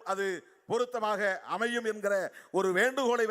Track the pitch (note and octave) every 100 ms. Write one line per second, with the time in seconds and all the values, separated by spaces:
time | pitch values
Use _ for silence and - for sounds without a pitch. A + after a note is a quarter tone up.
0 | - G3 G3 E3+ - _ - A#3 B3 A#3
1 | G#3+ G3+ G#3 F#3+ - F3+ A#3 A#3+ A3 G#3+
2 | G3+ G3 E3+ - - F#3 F#3+ F3+ B3 C4
3 | B3 A#3+ A3